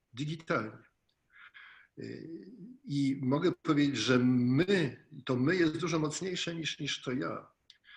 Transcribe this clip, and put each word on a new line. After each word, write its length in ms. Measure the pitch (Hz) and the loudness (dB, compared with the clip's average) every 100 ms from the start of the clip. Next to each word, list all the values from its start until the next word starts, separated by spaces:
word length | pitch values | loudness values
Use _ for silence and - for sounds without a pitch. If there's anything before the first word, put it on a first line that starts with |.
| _ | _
digitalnie. 720 | 117 147 160 - 147 107 110 - _ _ _ _ - - - - - _ - 113 117 160 165 190 226 208 254 | -8 -6 -6 -4 -4 -4 -12 -20 _ _ _ _ -20 -20 -20 -20 -20 _ -16 -14 -12 -14 -14 -16 -18 -18 -16
I 360 | 254 143 135 139 | -6 -2 0 0
mogę 280 | 127 147 175 | 0 2 2
powiedzieć, 460 | - - 147 143 123 | 0 2 2 2 2
że 220 | 107 127 | 2 4
my, 880 | 123 127 123 131 185 196 143 120 _ 147 - | 6 4 4 4 4 4 2 -4 _ -10 -2
to 100 | 123 | 0
my 200 | 135 185 | 2 4
jest 220 | 165 151 | 2 0
dużo 220 | 170 160 | -2 0
mocniejsze 560 | 151 - 185 180 - 170 | -2 -4 -6 -4 -4 -4
niż, 240 | 147 - | -6 -6
niż 220 | 139 - | -6 -6
to 100 | - | -4
ja, 360 | 127 165 104 - _ _ _ _ | -4 -4 -8 -12 _ _ _ _